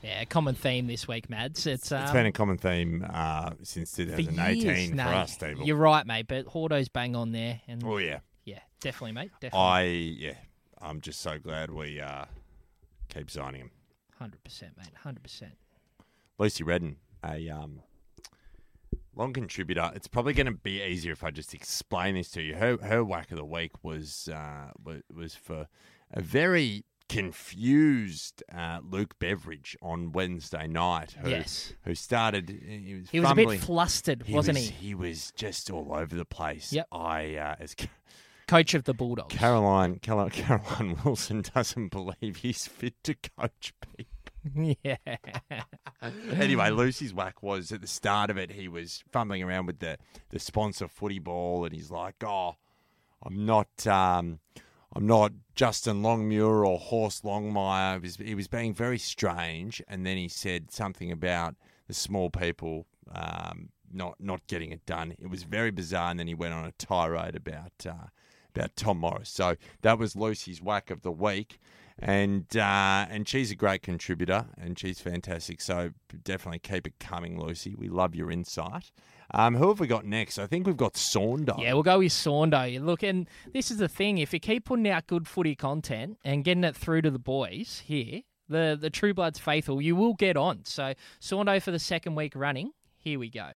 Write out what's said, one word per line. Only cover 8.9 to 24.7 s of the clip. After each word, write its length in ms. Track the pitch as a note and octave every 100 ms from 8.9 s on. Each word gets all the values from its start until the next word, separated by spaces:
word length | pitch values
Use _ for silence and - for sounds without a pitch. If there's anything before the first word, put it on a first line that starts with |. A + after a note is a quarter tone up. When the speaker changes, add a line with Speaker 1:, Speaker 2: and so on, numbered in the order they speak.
| - A#2+
Speaker 1:
mate, 180 | A2+ F#3+ _
definitely. 200 | B2+ F#2+
Speaker 2:
I, 220 | F#2 F2+
yeah, 500 | F2+ F2 E2 E2 D2+ C#2 - _ _ -
I'm 200 | D#2 D2+
just 200 | D#2 D2+
so 180 | F2+ D2+
glad 320 | D#2 D#2 D#2
we, 300 | D#2 D2+ D2
uh, 240 | C#2+ C#2 C#2 - - - _ _ _ _ -
keep 200 | D#2 C#2+
signing 300 | D2 C#2 C2+
him. 100 | B1 _ _ _ _ _
Speaker 1:
Hundred 240 | A#2+ -
percent, 300 | - - G2 -
mate, 120 | F2+ -
hundred 180 | C#3+ B2
percent. 300 | - - F#2+ - _ _ _ _ _ _ _ _
Speaker 2:
Lucy 280 | G#2 -
Redden, 320 | D#2+ F2 E2 C#2+ _ -
a, 240 | E2 D#2 E2
um, 340 | D#2 D2 C#2+ - _ _ - - _ - - - _ - - -
long 180 | - B2+
contributor. 600 | C3 G2 - E2+ F2 E2+
It's 140 | F#2+ -
probably 240 | A#2+ A#2+
gonna 180 | C#3+ C3
be 320 | G#2 G2 G2
easier 300 | G2 F2+ E2
if 100 | D#2
I 80 | E2
just 240 | D2+ E2
explain 640 | E2+ - - - F2+ F#2 F#2+
this 120 | F2
to 100 | -
you. 140 | D#2 D#2+
Her, 200 | A#2 A#2+
her 260 | G2+ A2+
whack 260 | A2 F2 D#2+
of 60 | E2
the 80 |
week 400 | D2+ E2 E2 -
was, 440 | E2 D#2 D2+ - -
uh, 380 | D#2 D2+ D2 C#2+